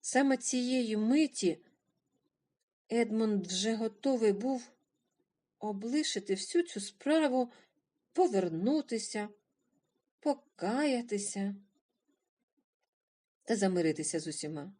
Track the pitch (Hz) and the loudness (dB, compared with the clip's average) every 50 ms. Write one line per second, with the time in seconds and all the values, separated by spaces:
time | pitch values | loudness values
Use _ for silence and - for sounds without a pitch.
0 | - - - 247 277 277 269 254 - - - 254 247 247 254 262 240 220 214 214 | -8 0 2 4 4 4 2 2 0 -2 -2 0 0 0 0 0 0 0 0 0
1 | 214 220 254 302 320 285 - - - 180 156 - _ _ _ _ _ _ _ _ | 2 4 4 4 4 2 0 0 0 0 0 -2 _ _ _ _ _ _ _ _
2 | _ _ _ _ _ _ _ _ _ _ _ _ _ _ _ _ _ _ 220 233 | _ _ _ _ _ _ _ _ _ _ _ _ _ _ _ _ _ _ 0 0
3 | 233 208 214 220 226 214 208 196 175 175 180 185 196 220 226 214 226 220 220 _ | 0 2 2 0 0 2 0 0 -2 -2 -4 -4 -2 -2 -2 -2 -2 -4 -6 _
4 | - 277 269 240 226 214 196 196 214 262 269 254 240 - _ _ _ _ _ _ | -2 0 0 2 2 2 2 2 0 -2 -2 -2 -6 -12 _ _ _ _ _ _
5 | _ _ _ _ _ _ _ _ _ _ _ _ - 208 208 196 202 233 247 302 | _ _ _ _ _ _ _ _ _ _ _ _ -8 -6 -6 -6 -6 -2 0 0
6 | 302 - - - 196 - 196 190 - - - 339 339 - - 208 196 - - _ | 0 0 -2 -4 -2 -2 -2 -4 -2 -2 0 0 0 0 -4 -10 -10 -10 -12 _
7 | - 277 302 320 311 277 247 262 254 247 - - _ _ _ _ _ _ _ _ | 0 2 2 4 4 2 2 2 0 0 -4 -20 _ _ _ _ _ _ _ _
8 | _ _ _ - 370 - 220 190 185 175 160 160 180 233 294 311 277 - 233 226 | _ _ _ 2 2 4 4 2 0 0 -2 0 0 2 2 0 0 -2 -6 -6
9 | 220 - - 214 208 214 208 _ _ _ _ _ _ _ _ _ _ _ _ _ | -6 -6 -6 -6 -6 -8 -10 _ _ _ _ _ _ _ _ _ _ _ _ _
10 | _ _ _ _ - 302 277 285 _ _ _ - 170 185 226 262 302 294 262 240 | _ _ _ _ -2 -2 -2 -2 _ _ _ -6 -4 -2 0 2 2 2 2 0
11 | 240 240 208 202 202 - - 202 196 202 202 202 - _ _ _ _ _ _ _ | -2 -2 -4 -4 -4 -4 -4 -4 -4 -4 -4 -6 -12 _ _ _ _ _ _ _
12 | _ _ _ _ _ _ _ _ _ _ _ _ _ _ _ _ _ _ _ _ | _ _ _ _ _ _ _ _ _ _ _ _ _ _ _ _ _ _ _ _
13 | _ _ _ _ _ _ _ _ _ - 226 208 196 190 185 180 165 160 156 160 | _ _ _ _ _ _ _ _ _ -2 0 2 2 2 2 2 2 2 0 0
14 | 156 - - 165 156 160 151 - - 151 160 151 143 185 196 _ | -4 -4 -4 -4 -4 -4 -8 -8 -8 -8 -8 -8 -10 -10 -14 _